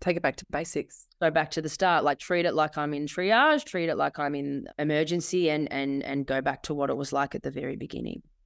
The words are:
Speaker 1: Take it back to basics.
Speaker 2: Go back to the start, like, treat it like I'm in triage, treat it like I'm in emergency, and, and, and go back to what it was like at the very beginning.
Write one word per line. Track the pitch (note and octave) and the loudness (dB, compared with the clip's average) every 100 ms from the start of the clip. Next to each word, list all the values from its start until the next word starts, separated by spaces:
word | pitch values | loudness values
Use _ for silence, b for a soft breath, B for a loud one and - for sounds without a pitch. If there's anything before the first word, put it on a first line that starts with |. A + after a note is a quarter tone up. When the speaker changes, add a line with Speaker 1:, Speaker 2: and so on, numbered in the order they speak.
Speaker 1:
Take | F3+ E3+ | -2 0
it | |
back | - - | 0 -2
to | - | -6
basics. | D3 E3 D#3 - - - _ | -6 -4 -4 -6 -12 -20 _
Speaker 2:
Go | E3 | 2
back | D#3 D#3 | 2 0
to | E3 | -2
the | D#3 | -4
start, | - F#3 E3 | 2 4 6
like, | C#3+ C3+ | 4 0
treat | - F3 | 0 2
it | E3+ | 4
like | D#3 D3+ D3+ | 2 2 0
I'm | D3 | -2
in | D3 D3 | -2 -4
triage, | - F#3+ A3+ D4+ D4 | -2 2 6 6 4
treat | - F#3 E3 | 0 -2 0
it | D3+ | 0
like | C#3+ - | 0 0
I'm | C#3+ | -2
in | C#3+ C#3+ C#3 - - | -2 -4 -6 -6 -4
emergency, | D3+ D3+ D#3 F3 - F3+ E3 | 0 2 2 0 0 2 2
and, | D3+ D3+ | 2 0
and, | C#3 C#3 C#3 | -2 -2 -2
and | C#3 C#3 C3+ | -2 -4 -2
go | C3+ | 0
back | C#3 C#3 | 0 -4
to | - | -6
what | D3 C#3 | -2 0
it | C3 | -2
was | C#3 | -2
like | C#3 C#3 | -2 -2
at | - | -4
the | C#3 | -6
very | C#3+ C3 - | -6 -6 -6
beginning. | - - - - - _ | -8 -8 -8 -10 -14 _